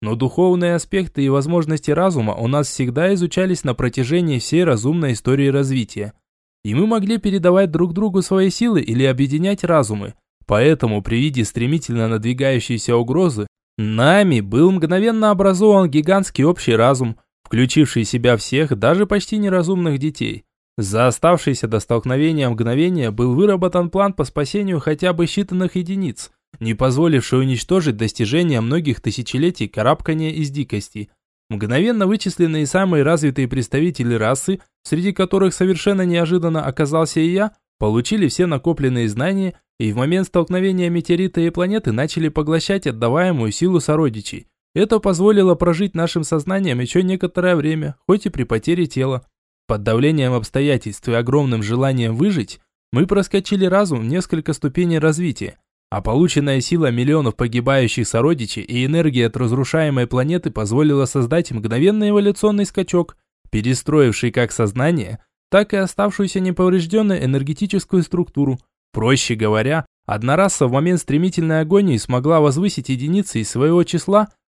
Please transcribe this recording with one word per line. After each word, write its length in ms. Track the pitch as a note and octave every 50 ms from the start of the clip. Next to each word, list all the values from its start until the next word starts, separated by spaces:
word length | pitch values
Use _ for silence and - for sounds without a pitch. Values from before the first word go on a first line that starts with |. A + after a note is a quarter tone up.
но 140 | - G#2+ A2+
духовные 600 | A2+ C3 B2+ - - F3 F#3 F3+ F3+ F3 F3 F3
аспекты 480 | E3+ - - - F#3+ F#3 D#3 - - C#3
и 60 | C3+
возможности 640 | C3+ C#3 C3+ D3 E3+ F3 D#3+ D3+ D#3+ D3 - -
разума 440 | D3 D#3 F3+ F#3+ F3 C#3+ A2+ G#2+ G2
у 120 | - A#2 A#2
нас 200 | C3+ D3 C#3+ -
всегда 460 | - - C3+ B2 B2 C#3 E3 F#3 G3+
изучались 500 | F#3 F3 E3 - - F#3 F#3+ F3+ E3+ -
на 100 | C#3 A#2+
протяжении 640 | - B2+ B2 - - C3 A#2 D#3 F3 F3+ E3 C#3+ B2
всей 280 | - - - E3 F3+
разумной 480 | E3 C3 G#2+ G#2+ C3 D#3+ F3 D#3+ C#3 A#2+
истории 340 | G#2+ - B2 C3 C#3 C#3 C#3
развития. 640 | C3+ C#3 C#3+ C3 C3+ C3 A2+ - - G#2 G2+ G#2 - _ _ _ _ _ _ _ _ _ _
И 100 | G#2 G#2+
мы 120 | C3 F#3 A3
могли 320 | A#3 A3+ F#3+ G3 A3+ A3+
передавать 520 | - - F#3+ G3 E3 F3+ F3+ F#3+ G3 F3+
друг 220 | D3+ E3 F3 F3+ D#3+
другу 280 | F#3 G#3 A3 F3+ F#3+
свои 280 | F3 - F#3+ F#3+ F#3+ G3
силы 320 | F3+ - A#3+ A#3+ A3 E3
или 240 | - - A2+ A#2+ C3
объединять 580 | C3+ C3 B2 C#3 C#3 C#3 D#3 F3 G3 G3+ G3 -
разумы. 520 | E3+ E3+ D#3 C3+ G#2 G#2+ G2+ G2+ F#2+ - _ _ _ _ _ -
Поэтому 560 | - G#2 G#2 A#2+ D3 D#3+ C#3+ - A#2 G#2+ G#2
при 200 | G2 - A#2+ A#2
виде 240 | C3+ D3+ C#3 B2+ A2+
стремительно 640 | - - A#2+ A#2 B2+ D3+ E3 - - A#2+ A#2 A2+ A2+
надвигающейся 880 | A2+ A2 G#2+ A#2 B2 B2+ C3+ C3+ C3+ B2 - - B2 A2+ - - A#2+ A#2
угрозы 500 | A#2+ A2+ C3 E3 F#3 F3 B2+ G#2+ G#2 - _ _ _ _ _ -
нами 640 | G#2+ G#2+ A2 A2 B2 D3 F3 G3+ G#3 F#3+ D3 A#2
был 300 | G2+ G2 G#2 A#2+ D#3+ F#3
мгновенно 600 | F#3+ F#3 D#3+ D#3 F3+ F#3 G#3 A#3 A3+ A3 G#3+ G#3+
образован 580 | G#3 F3+ G3 G3 F#3+ F3+ G#3 G#3+ G#3 G3 F#3+ E3+
гигантский 540 | C3 D3+ D3+ E3 F#3+ G3 F#3+ - - - C3
общий 300 | D3+ F3+ F3 - - A#2
разум – 420 | A2 A2+ B2+ C#3 B2+ B2+ A#2 A2 - _ _ _ _ _
включивший 600 | - - A2 B2+ B2 - D#3 D#3 C3 - A#2+ A2
в 60 | -
себя 260 | - B2 A#2+ B2 A#2+
всех, 420 | G#2+ - - - C3+ D#3+ C#3+ C3+ G2
даже 280 | G2+ A#2+ D#3+ F#3+ G#3
почти 320 | F#3+ G#3 G#3 - - - G#3+
неразумных 640 | G#3 G3 F#3 F#3 E3+ E3 F#3+ F3+ F3 E3 C#3+ C3+
детей. 440 | C3 D3+ C#3+ - B2 A2 G#2+ F#2+ - _ _ _ _ _ _ -
За 300 | G#2+ F#2+ G2+ A2 A#2+ B2+
оставшееся 640 | A#2 - - E3 F3+ D#3+ - - C3+ - - A2+
до 100 | A2 G#2+
столкновения 720 | - - A#2+ A#2 - B2+ B2+ C3+ D3+ D#3+ E3 D3+ C#3 B2
мгновение 600 | A#2 A2 A2+ A#2 A#2+ C#3 D#3+ F3+ F3+ E3+ B2+ A2+
был 220 | G#2 A2 A#2+ B2+ B2
выработан 560 | C#3 G3 G#3 G3 F#3 F3+ F3+ F3 F3+ F3 F3
план 220 | - F#3+ G3+ G3+
по 140 | F#3+ - D#3
спасению 560 | - - - D3 - - G3+ G3+ G3 F3+ D#3
хотя 320 | C3 D#3 D#3 D3+ - F3+ F3
бы 100 | E3 F3
считанных 480 | D#3+ - - G3+ G3 F3+ F3+ F#3 F3 -
единиц, 560 | F#3 F3+ E3+ G3 G3 F#3+ D3+ G#2+ - - - _ _ _ _ _ -
не 140 | A2+ A2+ A2+
позволивший 640 | G#2 C3 C3 B2 C3+ E3 E3+ D#3 C3 B2 - - B2+
уничтожить 560 | C3 C3+ C3 A2+ - - F3 F#3+ E3 D#3 A#2
достижения 640 | G#2 A2+ G#2+ - - A2+ G2+ A#2+ E3 F3+ E3+ C#3+ A#2
многих 400 | A2 A#2 C#3 E3+ E3 D3 A#2+ -
тысячелетий 720 | - A2+ G#2 - A#2+ - - B2+ D3 F3+ F3+ - A2+ G2+
карабкания 600 | - - G#2+ B2 - - - - D#3+ D#3 D#3+ D#3
из 180 | D#3 D#3+ D#3 C#3+
дикости. 600 | C#3 D3 C#3 - - G#2 G2 - _ A2 G#2+ - _ _ _ _ _ _ _ _
Мгновенно 580 | - G2+ G#2+ G#2 A#2+ C#3 F#3 A#3 A#3+ A3 G3 F#3
вычисленные 580 | G#3+ G#3+ - F#3+ - - F3 E3 D#3 D#3 D3+
самые 380 | C#3 - F#3 G3 F#3+ F3 D3+ C#3
развитые 440 | D3 E3+ E3 D3 D3 C3 C#3+ C3+ A#2+
представители 680 | C3 C3+ A#2 - - C3+ D#3 F3+ D3+ - B2 A#2+ A#2
расы, 440 | A2+ A2 A2 C3 C3+ - - G3 F#3 - _ _ _ _
среди 300 | - - D#3 F3 G3+ F#3
которых 400 | - F#3+ F#3 - G3 G3 F#3 -
совершенно 480 | - F#3+ F#3 F#3+ D#3+ - G3+ G3+ F#3+
неожиданно 640 | F#3 F3+ F3 E3+ E3+ D#3 F3 F3+ E3 E3+ D#3+ D#3+ D3
оказался 560 | C#3 C3 - D#3 C#3 D3 D#3+ E3 D3+ - D#3+
и 80 | D#3 E3+
я, 240 | F3 F#3+ G#3 G#3+ - _ _ _ _ _
получили 480 | - G#2+ G#2+ A#2 B2 - G#3+ G#3+ F#3+ C#3+
все 180 | - - F3+
накопленные 640 | F3+ D#3 C3 - E3+ E3 - C#3+ C3 B2+ A#2+ A#2 A2
знания 460 | G#2 A2+ C3+ F3 G3 G3 F#3+ F#3 - - _ _ _ _
и 140 | A2+ A2 G2+
в 20 |
момент 320 | A#2 B2+ D3 E3+ F#3+ F#3+ -
столкновения 600 | - F3+ E3 D#3 F3 F3+ F#3 G3 F#3+ F#3 F3+ F3
метеорита 500 | E3+ E3+ D#3+ - F3 E3+ F#3+ F#3 - -
и 100 | E3 E3+
планеты 440 | E3 - F3 F#3 G3+ A3 - - G#2+
начали 340 | A2+ C#3 D#3 - F3 D#3+ D3+
поглощать 600 | D3+ - D3+ D3 D#3+ E3 D#3 - G3 G3 - D3
отдаваемую 640 | A#2+ A2 A#2 A2+ B2 D#3 F3+ F#3 F3 C#3 A2+ G#2+ G2+
силу 260 | - E3 F3+ F#3 E3+
сородичей. 680 | C3+ - D3+ D#3 D#3+ C#3+ A2 A2 G2+ - - F#2+ - _ _ _ _ _ _
Это 240 | - G3 A3 A#3 A3
позволило 560 | - G3 F#3+ D#3+ F#3+ G#3 G#3+ G3+ F#3+ F#3 F3
прожить 400 | E3 F3+ F3 E3+ D#3+ G#3 G3 -
нашим 280 | E3 E3 E3 - F3 D#3
сознанием 560 | - - D#3+ C#3+ F#3 F#3+ G3 G3 F3 B2+ B2
ещё 220 | B2 A#2 - F3
некоторое 540 | F#3 F3+ F#3+ F#3 - F3 - - F3 F3+ F3
время, 400 | E3 C#3+ D3+ D#3+ D#3+ D3+ C#3+ C3+ - _
хоть 220 | - F#3 G#3+ - G#3
и 20 |
при 140 | - - B2
потере 420 | - - A2+ - - E3+ F3 F3
тела. 400 | C#3+ - C3+ C3 C3+ C3 B2 - _ _ _ _ _ _ _ _ _
Под 160 | A2+ G#2 G2+
давлением 500 | A2+ A2 A2+ C3+ D3 D#3+ D3+ C3+ B2 B2+
обстоятельств 720 | A#2+ G#2+ - - C3+ C#3 D3 C#3 A#2 - A2 G2+ - - -
и 60 | A#2
огромным 500 | A#2 A#2+ A#2+ B2+ D3 C#3+ C3 A#2+ A2+ G#2
желанием 520 | G2+ A2+ B2 C3+ C3+ C3+ B2+ A#2+ A2+ A2+
выжить, 440 | A2+ D#3 G#3 G3+ E3 G#2 - - - _ _ _ _ _ _
мы 160 | - D#3 D#3 F#3
проскочили 580 | G#3 G3+ F#3+ - - G3 F#3+ - G#3 G3 F#3+
разум 360 | F3+ F3+ G3 G#3 F#3 D#3+ A#2+
в 40 | A2
несколько 480 | A#2 D3 F#3 F3+ - - D#3+ D3+ - D3+
ступеней 460 | - - C#3+ C3 - F3+ E3+ E3+ D#3
развития, 580 | D3 D#3+ D#3 D3+ F3+ E3 A#2 - G2+ F#2 - _ _ _ _ _ _ _
а 120 | - G2+
полученная 600 | F#2+ - A2 C#3 E3+ F3 - D3+ C#3+ C#3+ C3+ C3+
сила 300 | B2+ - E3+ E3+ D#3+ C3+
миллионов 440 | A#2 A#2+ B2 C#3 D3+ D#3+ D3 A#2 G#2
погибающих 720 | - B2 A#2+ A2+ A#2+ A#2 C3 C3+ C3+ B2+ A2+ - - A2+ -
сородичей 540 | - A2+ A#2+ D3+ E3+ C#3+ A#2 G#2 - -
и 240 | G2+ - - B2 B2+
энергия 420 | C3 D3+ E3 E3+ D#3 B2+ B2 A#2 A#2
от 80 | -
разрушаемой 720 | C#3 B2+ A#2 A#2 C3 C3+ - - D#3+ D#3+ D3+ C#3 C3 B2
планеты 460 | A#2+ - B2+ B2+ D3 E3+ F3+ - D#3+
позволила 540 | - - G#2+ G2+ A2 C3 D#3 D3+ D3 C#3 C3+
создать 460 | B2+ - C#3 B2 A#2 C#3 E3+ E3+ -
мгновенный 580 | B2+ A2+ G#2 A2 A2+ A#2+ D3 F#3+ G#3 G#3+ G#3 G#3
эволюционный 560 | G#3 G#3 G3+ G3+ G3+ - - G#3+ G#3+ G3+ G3+
скачок, 520 | F#3+ - - F#3 - - F3+ E3+ - - _ _ _ _ _ _ -
перестроивший 800 | - G#2+ G#2 B2 C3 B2 - - D3 D#3 C#3+ B2 G#2 - - A#2+
как 200 | A2 C3+ D3 -
сознание, 680 | - - A#2 G#2 G2+ B2 C3 D#3 F3 D#3 G#2+ E2+ G#2+ - - _ _ _ _ _
так 240 | - F#3+ G#3 G#3 -
и 40 | G3
оставшуюся 640 | F#3+ F3+ - - G3+ G#3 F#3+ - G3+ F#3 - G3
неповреждённой 840 | F#3 F#3 F3+ - F#3 F#3 F3+ F#3+ E3 E3 F3+ A3 A3 G3+ F#3+ E3+ -
энергетическую 800 | B2+ C3+ C#3 C3+ C#3 D#3 - G#3 F#3+ - G3 - - - F#3 E3+
структуру. 560 | - - F3+ F3 - - - C#3+ C#3 C3 B2+ - _ _ _ _ _ _
Проще 420 | G#2+ G#2+ A#2 C3+ C3 - - B2
говоря, 500 | A2 A2 G#2+ G#2+ G#2+ A2 B2+ D3+ E3 D3 - _ _ _ -
одна 280 | G2+ G#2+ A2 B2 C#3+
раса 300 | E3 G3 G3+ - - C#3+
в 60 | B2
момент 300 | A#2+ C3+ D3+ F3 F3+ E3+
стремительной 600 | - - C3+ D3 F3 F#3 F3 - E3 D#3+ D#3+ D#3+
агонии 360 | D#3+ D#3 F3+ G3 G3+ F#3+ C#3 G#2+
смогла 420 | - - B2+ B2 B2 D3 E3 D#3+
возвысить 500 | D3+ D3 C3 D3 F#3 G#3 - - B2+ -
единицы 520 | C3 B2 B2+ D3 F3 G3+ G3 - - B2
из 80 | A2 -
своего 320 | - A#2+ B2+ D#3 E3+ F3 E3+
числа, 460 | - - E3+ - - G3 G#3 G#3+ G3+ _ _ _